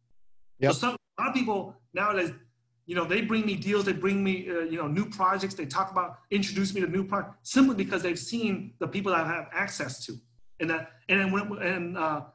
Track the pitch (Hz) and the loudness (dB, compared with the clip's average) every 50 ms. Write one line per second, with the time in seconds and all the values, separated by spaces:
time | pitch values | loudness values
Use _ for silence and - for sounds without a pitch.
0 | _ _ - - - - - - - - - - 131 139 143 131 240 247 240 - | _ _ -20 -20 -20 -20 -20 -20 -20 -20 -6 2 2 4 4 4 2 -2 -2 -4
1 | - _ _ - 226 269 269 262 247 220 208 190 175 180 - - _ _ - 180 | -10 _ _ -4 -4 -2 0 0 0 0 0 -2 -2 -6 -12 -18 _ _ -4 -2
2 | 196 214 208 190 175 160 131 - - _ _ _ _ _ _ _ _ - 175 180 | 0 2 2 2 0 -2 -4 -8 -16 _ _ _ _ _ _ _ _ -4 -2 -2
3 | 170 160 180 220 226 220 226 220 214 208 196 156 - 196 202 208 196 196 175 151 | 0 2 2 0 2 2 2 2 2 2 0 -2 0 2 2 2 2 2 0 0
4 | 170 196 196 196 196 190 190 185 185 185 175 170 165 165 165 170 156 147 147 180 | 2 2 2 2 2 2 0 0 -2 -4 -2 -2 -2 -2 -2 -2 -2 0 0 0
5 | 214 226 - - 190 185 196 196 196 190 - - 156 135 - 180 190 190 190 185 | 0 -2 -2 0 2 2 2 2 -2 -4 -4 -6 -8 -4 -2 -2 -2 0 0 -2
6 | 180 180 - - _ _ 202 202 190 - 196 196 196 190 190 202 180 160 165 196 | -2 -2 -6 -12 _ _ 0 0 0 0 0 0 0 0 2 0 0 0 0 0
7 | 190 190 202 202 196 - - - _ - - 254 269 269 240 196 190 190 196 175 | 0 0 -2 -2 -2 -4 -10 -14 _ 2 6 6 8 8 6 2 0 0 0 0
8 | 165 180 170 175 - - 233 233 226 202 190 180 - - - _ 180 - - 202 | 0 0 -2 -2 -4 -4 -4 -2 0 0 0 -2 -4 -10 -8 _ -6 -4 -2 -2
9 | 196 196 185 165 160 156 170 170 147 - - 170 196 196 - - - 139 127 - | 0 2 2 2 2 0 -2 -4 -6 -6 -4 -4 -4 -2 -2 -4 -4 -4 -6 -8
10 | - - - 117 - _ _ _ - - - - 160 165 165 160 160 - - - | -8 -10 -12 -14 -14 _ _ _ -20 -20 -8 -6 -2 -2 -2 -2 -4 -8 -14 -18
11 | _ - 190 196 190 190 190 202 208 214 208 - 190 175 190 180 175 170 180 185 | _ 0 2 2 4 4 2 2 0 -2 -4 -2 -2 -2 -2 -2 -2 -4 -2 -2
12 | 160 160 151 147 - - - | 0 0 0 -2 -6 -10 -18